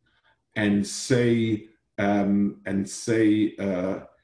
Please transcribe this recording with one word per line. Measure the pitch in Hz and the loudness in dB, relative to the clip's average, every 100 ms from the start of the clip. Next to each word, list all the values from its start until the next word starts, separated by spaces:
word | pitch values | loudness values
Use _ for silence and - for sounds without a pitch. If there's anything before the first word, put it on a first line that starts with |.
| _ _ _ _ _ - | _ _ _ _ _ -2
and | 104 101 98 | 0 0 -2
say, | - - 123 120 117 113 104 - _ _ - | -6 0 2 2 2 0 -2 -6 _ _ -4
um, | 101 101 98 101 101 - - | 0 2 2 2 0 -2 -4
and | 98 98 | -4 -4
say, | - - 113 110 107 104 - | -6 -2 2 4 4 0 -2
uh, | 101 90 95 95 - _ | -4 -2 -4 -6 -10 _